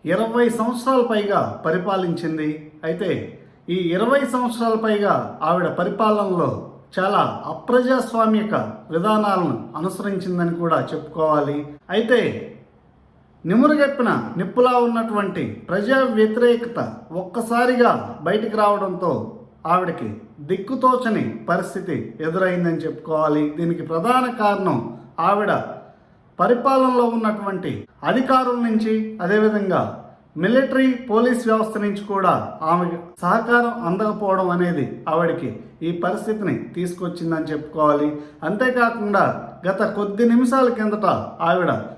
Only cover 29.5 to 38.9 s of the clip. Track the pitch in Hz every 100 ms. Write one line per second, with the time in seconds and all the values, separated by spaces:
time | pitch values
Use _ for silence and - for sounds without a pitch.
29.5 | 208 190 151 104 - - - _ 151 180
30.5 | 254 269 262 262 247 - 214 247 240 226
31.5 | 220 - 208 208 202 - 196 185 131 107
32.5 | - 156 175 175 170 - - 175 220 233
33.5 | 240 240 233 175 190 214 214 202 190 185
34.5 | 175 175 160 113 - - 160 170 - 117
35.5 | - - - 165 170 175 214 220 214 190
36.5 | 123 - 175 175 175 175 - 165 160 147
37.5 | 147 151 156 151 147 147 - - - -
38.5 | 208 254 247 233